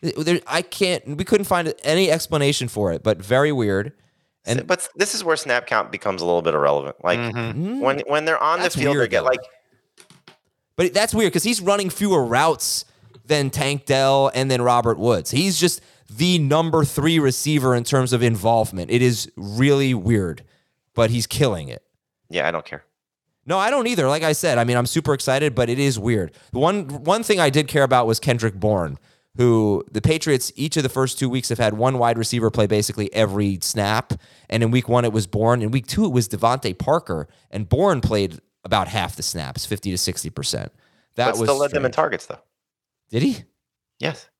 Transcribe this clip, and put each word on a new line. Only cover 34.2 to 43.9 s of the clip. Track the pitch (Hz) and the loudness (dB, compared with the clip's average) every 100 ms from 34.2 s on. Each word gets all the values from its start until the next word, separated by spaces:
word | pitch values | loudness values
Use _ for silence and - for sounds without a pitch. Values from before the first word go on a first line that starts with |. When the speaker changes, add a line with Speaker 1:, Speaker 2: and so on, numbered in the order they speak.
| - _ _ | -10 _ _
Speaker 1:
And | 113 | -2
in | 113 | 2
week | 123 123 | 2 2
one, | 120 | 0
it | 120 | 2
was | 110 98 | 0 -2
Bourne. | 104 113 123 | 0 2 2
In | 107 | 0
week | 131 120 | -4 -4
two, | - 214 | 0 2
it | |
was | 123 110 | 2 -2
Devontae | 98 113 127 110 90 | 0 0 0 -2 -4
Parker. | - 160 - 82 73 _ _ | 0 -2 -2 -8 -8 _ _
And | 101 101 | -10 -2
Bourne | 123 196 151 | 2 2 2
played | - 110 98 76 _ _ | 0 0 -2 -6 _ _
about | - 104 87 | -2 -2 0
half | 110 85 - | -2 -4 -6
the | |
snaps, | - 90 69 - | -8 -6 -8 -10
fifty | - 101 101 | -6 -6 -4
to | 90 | -4
sixty | - 90 - | -4 -4 -8
percent. | - 69 58 50 _ _ _ _ | -8 -6 -6 -8 _ _ _ _
That | - 123 | -2 0
Speaker 2:
But | 113 | 2
Speaker 1:
was | 113 | 0
Speaker 2:
still | 139 | 2
led | 143 | 2
them | 147 | 0
in | 131 | -2
Speaker 1:
strange. | |
Speaker 2:
targets, | - 156 98 - | 0 -2 -2 -10
though. | - _ _ _ _ _ _ _ | -18 _ _ _ _ _ _ _
Speaker 1:
Did | 110 | 0
he? | 160 247 - _ _ _ _ | 0 -2 -10 _ _ _ _